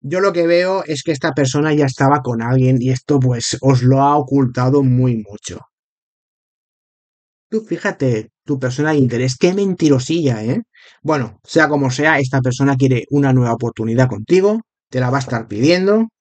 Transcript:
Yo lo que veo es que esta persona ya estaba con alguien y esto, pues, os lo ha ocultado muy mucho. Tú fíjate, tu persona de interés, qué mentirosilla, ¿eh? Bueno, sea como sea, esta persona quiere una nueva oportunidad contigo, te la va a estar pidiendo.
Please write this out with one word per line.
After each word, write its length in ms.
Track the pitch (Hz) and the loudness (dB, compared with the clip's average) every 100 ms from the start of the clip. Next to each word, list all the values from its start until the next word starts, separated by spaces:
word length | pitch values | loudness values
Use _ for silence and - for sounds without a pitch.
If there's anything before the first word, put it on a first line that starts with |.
Yo 180 | 143 180 | -6 0
lo 140 | 202 | 0
que 160 | 175 165 | 2 2
veo 340 | 170 185 190 165 | 2 2 -2 -4
es 180 | 147 | -6
que 80 | - | -4
esta 220 | 147 165 | -4 -2
persona 380 | 143 135 143 151 | 0 0 0 0
ya 140 | 151 139 | 2 0
estaba 340 | 131 135 147 | 2 2 2
con 220 | 127 117 | -2 -4
alguien 360 | 117 131 127 131 | 0 2 4 2
y 100 | 127 | 0
esto, 300 | 127 - 147 | -2 0 0
pues, 360 | 127 120 - - | 2 0 -4 -2
os 240 | 135 127 | 2 2
lo 180 | 123 135 | 4 4
ha 140 | 139 147 | 4 2
ocultado 680 | 135 139 127 123 127 143 | 0 0 0 0 0 2
muy 340 | 135 123 127 113 | 2 2 0 -2
mucho. 420 | 104 101 - 87 - _ _ _ _ _ _ _ _ _ _ _ _ _ _ _ _ _ _ | -6 -16 -16 -16 -18 _ _ _ _ _ _ _ _ _ _ _ _ _ _ _ _ _ _
Tú 100 | 220 | -6
fíjate, 720 | 220 165 208 - 135 113 107 _ | -6 -6 -6 -2 -2 -2 -6 _
tu 140 | - 139 | -6 -4
persona 340 | 127 127 151 | -4 -2 0
de 60 | 156 | 2
interés, 380 | 127 117 131 127 | 2 0 -4 0
qué 140 | 175 | 0
mentirosilla, 880 | 190 196 180 160 135 127 165 147 113 | 0 -2 0 2 2 0 -2 -2 -2
¿eh? 180 | 110 175 226 _ - _ | -2 -4 -6 _ -20 _
Bueno, 380 | - 151 110 - | -4 -4 -4 -10
sea 240 | _ 170 156 | _ 0 2
como 220 | 147 135 | 2 -2
sea, 280 | 127 151 160 | 0 0 0
esta 220 | 131 135 | 0 -2
persona 360 | 127 120 139 135 | -2 0 0 2
quiere 280 | 135 127 - | 2 0 -2
una 220 | 143 139 | -2 2
nueva 180 | 127 120 | 2 2
oportunidad 540 | 117 120 - 113 117 131 | -2 -4 -4 -4 0 0
contigo, 520 | 101 110 185 190 220 - _ _ | -2 0 2 2 0 -6 _ _
te 100 | 131 | -4
la 100 | 123 | -2
va 80 | 139 | -2
a 20 | |
estar 260 | 135 117 110 | -4 -8 -8
pidiendo. 600 | 104 135 180 190 214 226 _ | -2 2 2 2 0 0 _